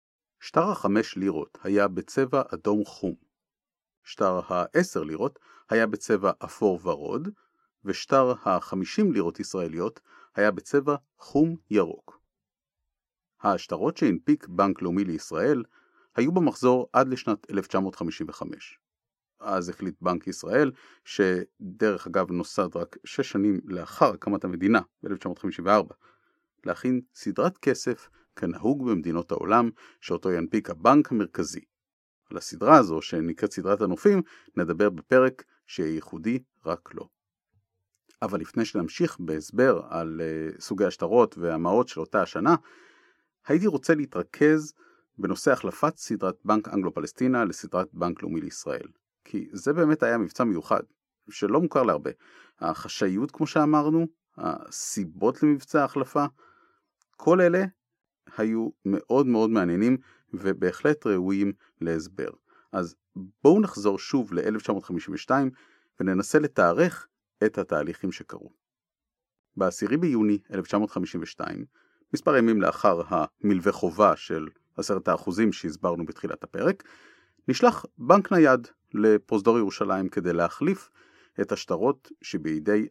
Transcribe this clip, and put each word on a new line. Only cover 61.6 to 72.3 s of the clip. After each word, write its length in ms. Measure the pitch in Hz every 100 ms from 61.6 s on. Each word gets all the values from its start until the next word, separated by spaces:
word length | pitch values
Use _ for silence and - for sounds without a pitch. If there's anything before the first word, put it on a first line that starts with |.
| _ _
להסבר. 500 | 87 82 80 - 62 - _ _ _
אז 220 | 95 85 - _ 95 95 -
בואו 180 | 139 202
נחזור 380 | 202 - 101 98
שוב 340 | - 139 107
לאלף 300 | 87 - 107
תשע 100 | -
מאות 120 | 98
חמישים 300 | - 87 -
ושתיים 360 | - - 131 135 - _ _ _ -
וננסה 380 | 95 92 - 156
לתארך 680 | 151 - 87 95 175 - - _ _ _ 110
את 120 | 208
התהליכים 540 | - 78 76 - 95
שקרו. 380 | - - - - _ _ _ _ _ _ _ _ _ _ -
בעשירי 400 | 92 - 101 147
ביוני 420 | 175 120 107 101 -
אלף 140 | 95 85
תשע 120 | 104
מאות 120 | 107
חמישים 320 | - 90 90
ושתיים, 420 | 82 - - - - _ _ _ _
מספר 220 | - -